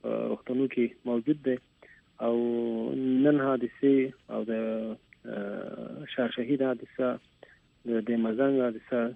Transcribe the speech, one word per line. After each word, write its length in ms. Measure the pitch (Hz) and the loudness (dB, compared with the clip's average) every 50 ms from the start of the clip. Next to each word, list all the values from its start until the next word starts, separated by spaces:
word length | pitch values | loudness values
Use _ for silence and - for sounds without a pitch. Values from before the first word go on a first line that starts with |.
په 80 | - 117 110 113 117 117 | -6 -4 -2 -2 -2 -2
روغتونو 360 | 113 110 - - 127 127 135 127 | -4 -4 -4 -4 -2 0 0 0
کې 200 | - 123 120 117 - - - | 2 2 0 0 0 -4 -4
موجود 320 | 127 120 117 117 147 156 151 139 | -2 -2 0 0 0 -2 0 0
دی. 100 | 131 127 127 - _ _ _ - - - - _ _ _ - | -2 -2 -2 -2 _ _ _ -20 -20 -20 -20 _ _ _ -4
او 140 | 117 117 117 117 120 120 120 117 117 117 113 113 113 123 135 | -2 0 2 2 2 0 0 0 -2 -2 -2 -2 -2 -2 -2
نن 440 | 135 131 131 131 131 135 147 147 143 | -2 0 2 4 4 6 6 6 6
حادثې 720 | 135 135 135 123 123 117 - - - 139 139 135 131 - - - _ - | 4 2 0 0 0 -4 -4 2 4 6 6 6 4 2 -2 -10 _ -8
او 140 | 113 110 110 | -6 -6 -4
د، 80 | 110 113 113 113 110 110 110 110 110 110 - _ _ - - - | -2 -2 -2 -2 -2 -4 -4 -4 -6 -8 -10 _ _ -20 -18 -14
اه، 800 | 117 113 110 101 101 101 - - - - - - - - - 151 - - | -10 -8 -8 -6 -6 -8 -8 -8 -10 -10 -10 -12 -12 -12 -12 -12 -8 -4
شاه 120 | - 123 117 | -2 -2 -2
شهید 360 | - - 120 120 143 131 135 | -2 -4 -2 0 0 0 2
حادثه، 560 | 131 127 - - - - - 131 123 123 117 _ _ _ _ - - - _ _ _ _ _ - 120 | 0 -2 -2 -6 -10 -6 -2 -2 -2 -2 -4 _ _ _ _ -20 -20 -20 _ _ _ _ _ -6 -2
د 180 | 117 113 107 | -2 -2 0
دې 100 | 110 117 117 113 | 0 0 0 0
مزنګ 360 | 113 110 113 135 139 139 135 | 0 0 2 2 2 4 2
حادثه 400 | 127 120 110 110 - - 127 120 117 120 131 | 2 0 0 -4 -6 -4 -2 0 0 -2 -4